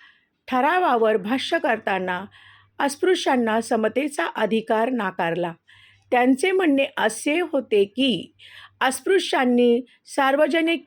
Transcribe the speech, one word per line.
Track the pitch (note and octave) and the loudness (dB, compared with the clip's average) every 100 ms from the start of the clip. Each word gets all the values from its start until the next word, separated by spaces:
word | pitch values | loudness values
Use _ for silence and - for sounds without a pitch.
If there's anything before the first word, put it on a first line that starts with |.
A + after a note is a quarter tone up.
| - _ _ _ - | -18 _ _ _ -4
ठरावावर | B3+ C#4+ F4+ E4+ A#3+ A3 A3 | 0 0 0 0 2 2 0
भाष्य | G3 C4 - E4 | -2 -4 -2 -2
करताना | D#4+ A3+ G#3+ F#3+ F#3 F3+ G3+ - - - _ - | -2 -2 -2 -4 -4 -6 -8 -18 -20 -20 _ -6
अस्पृश्यांना | C#4 - F#4 F4+ E4 B3+ A3+ A3+ | -4 0 0 0 0 0 0 -2
समतेचा | A3+ A#3 G#3+ B3+ D4 D#4 E4+ - | 0 -2 0 -2 -4 -4 -6 -2
अधिकार | G#3+ A3 A3 A3 A#3 | 0 -2 0 0 0
नाकारला. | B3 F#3+ F3+ E3+ E3+ E3+ E3 _ - _ _ - | -2 -4 -2 -2 -2 -4 -8 _ -20 _ _ -2
त्यांचे | B3 B3+ C4 F#4 | 2 4 2 2
म्हणणे | F#4+ E4+ C4+ - - | 2 2 2 0 0
असे | A3 - D4 D#4+ | -2 -2 -2 -2
होते | D#4+ C#4 A3+ G#3 | 0 -4 0 0
की, | G3+ - C4+ F#3 - _ - - - - | 0 0 0 0 -6 _ -20 -20 -18 -2
अस्पृश्यांनी | B3+ C4 - F#4+ - E4 B3 A#3+ A#3+ A#3+ B3+ _ - | -2 -2 0 0 0 0 2 4 4 2 -2 _ -10
सार्वजनिक | - C4+ C#4 D4+ E4 E4 E4 | 0 0 2 2 2 0 -2